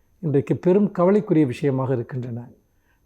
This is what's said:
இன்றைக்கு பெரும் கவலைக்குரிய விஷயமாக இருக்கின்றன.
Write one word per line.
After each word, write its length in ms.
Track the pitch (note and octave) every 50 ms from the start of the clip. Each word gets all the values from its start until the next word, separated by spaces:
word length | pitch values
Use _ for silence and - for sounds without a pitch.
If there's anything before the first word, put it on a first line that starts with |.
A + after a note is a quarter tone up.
| _ _ _ _
இன்றைக்கு 360 | - D#3 C3+ C#3 C3+ - D#3+
பெரும் 360 | - - F3+ F3+ G#3 G#3 F#3
கவலைக்குரிய 540 | - - F3 F#3 G3+ G#3+ G#3 - F3 D#3 D3+
விஷயமாக 480 | B2+ A#2+ - D3+ C#3+ C3 C3 C3 B2 C3+
இருக்கின்றன. 560 | A#2 A#2+ - B2+ B2+ A#2+ B2+ A#2 A#2+ A#2+ - - _ _ _ _ _ _ _ _ _ _